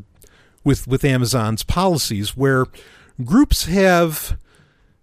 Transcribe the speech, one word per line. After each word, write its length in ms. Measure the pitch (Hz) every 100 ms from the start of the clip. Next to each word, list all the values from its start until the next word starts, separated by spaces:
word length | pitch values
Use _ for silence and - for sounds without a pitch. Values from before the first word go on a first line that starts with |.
| 101 _ - _ _ _
with, 240 | 143 135 -
with 180 | 131 143
Amazon's 580 | 131 120 127 110 110
policies 720 | - - 190 160 - 104 104 -
where 300 | 135 131 127 - - - _ -
groups 420 | 120 208 294 - 165
have 760 | 190 190 175 170 156 - - - _ _ _ _ _